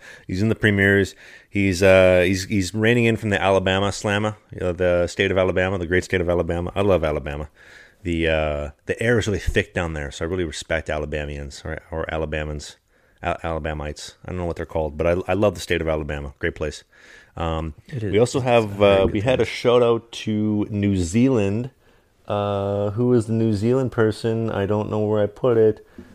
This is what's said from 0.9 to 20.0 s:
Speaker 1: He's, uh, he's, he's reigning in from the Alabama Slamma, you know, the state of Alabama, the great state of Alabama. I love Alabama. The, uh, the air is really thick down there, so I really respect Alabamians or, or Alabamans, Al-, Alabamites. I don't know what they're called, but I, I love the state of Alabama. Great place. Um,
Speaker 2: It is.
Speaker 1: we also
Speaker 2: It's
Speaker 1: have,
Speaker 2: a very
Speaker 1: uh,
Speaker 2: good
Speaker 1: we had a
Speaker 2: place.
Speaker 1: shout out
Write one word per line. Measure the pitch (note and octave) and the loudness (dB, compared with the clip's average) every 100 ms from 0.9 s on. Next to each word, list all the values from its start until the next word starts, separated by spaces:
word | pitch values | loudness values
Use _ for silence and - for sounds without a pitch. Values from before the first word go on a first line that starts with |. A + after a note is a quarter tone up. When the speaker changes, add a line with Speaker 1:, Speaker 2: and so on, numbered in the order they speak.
| G2 F#2+ - - - _ | 4 2 -4 -20 -20 _
Speaker 1:
He's, | G#2 G2 F2 | -2 0 4
uh, | F#2+ F#2+ F#2 F#2 | 6 8 8 6
he's, | F2+ G2 | 4 0
he's | F#2+ G#2 F2+ | -2 -2 -2
reigning | G#2+ A2 A#2+ | 0 2 4
in | A#2 A2 | 2 0
from | A2 | 0
the | G2 | 0
Alabama | F#2+ G2 F#2+ F#2+ G2+ | 2 2 2 0 0
Slamma, | - A2 G2+ G#2+ G#2+ - | -2 -2 -2 -2 -6 -14
you | - | -8
know, | F#2 | -6
the | F2 F2+ F2 F2 | 0 0 2 0
state | - G2 | 0 0
of | F2+ | 2
Alabama, | F#2 F2+ F#2 G2 | 2 2 0 -2
the | E2 | 0
great | F2+ | 0
state | - F#2+ | 0 -2
of | E2+ | 0
Alabama. | F2 E2+ E2+ F2 | 0 0 -4 -4
I | - | -2
love | G2+ F2+ | 2 2
Alabama. | D#2 D2 C#2+ C#2+ D2+ _ - - - _ | 2 -4 -6 -10 -10 _ -20 -20 -20 _
The, | F2+ E2 D#2+ | -6 -2 0
uh, | D#2 D2+ D2 D2 - - | 0 0 -4 -8 -12 -8
the | F#2 | -4
air | A2+ A#2+ | 0 0
is | G#2 | 0
really | F#2+ | -2
thick | - A#2 - | -2 -2 -2
down | G2+ E2+ | -4 -4
there, | D#2 C#2+ | -6 -8
so | - | -8
I | E2 | -6
really | F#2 | -4
respect | E2 - - D#2+ - | -6 -6 -4 -4 -4
Alabamians | D2+ D2+ D2+ D2 D2 C#2 - | -6 -4 -6 -6 -8 -12 -12
or, | E2 D#2 - | -12 -12 -10
or | D#2+ D#2 | -8 -6
Alabamans, | D#2 D#2 D#2 D2+ D2+ - - _ _ _ _ | -6 -4 -6 -6 -8 -12 -20 _ _ _ _
Al-, | E2+ E2+ | -6 -6
Alabamites. | E2 D#2+ D#2 D2+ D2 D2+ - - | -6 -6 -6 -6 -8 -10 -16 -16
I | - | -12
don't | F2+ | -8
know | E2+ | -6
what | D#2+ | -6
they're | E2 | -6
called, | E2 D#2 D2+ | -4 -4 -2
but | E2 | 0
I, | F2 - | 0 0
I | |
love | F#2 G#2 | 0 0
the | F2 | 0
state | - E2+ | -4 -2
of | D#2+ | -2
Alabama. | D#2 D2 D2 C#2+ - | -4 -4 -8 -10 -6
Great | E2+ | -6
place. | - D#2 - - _ - - _ - | -4 -8 -8 -16 _ -20 -20 _ -8
Um, | E2 D#2+ D#2+ D2+ - | -4 -4 -6 -10 -12
Speaker 2:
It | C3 | -8
is. | G#2+ | -2
Speaker 1:
we | G2 | 2
also | A#2+ C#3+ | 2 0
Speaker 2:
It's | B2+ | 2
Speaker 1:
have, | A#2+ | 2
Speaker 2:
a | G#2+ | 2
very | G2+ G2+ | 4 6
Speaker 1:
uh, | G2 F#2+ | 6 4
Speaker 2:
good | |
Speaker 1:
we | G#2 | 2
had | A2 B2 | 0 2
a | |
Speaker 2:
place. | A2 | 0
Speaker 1:
shout | - B2+ B2 | 0 4 4
out | A#2+ A#2 | 4 2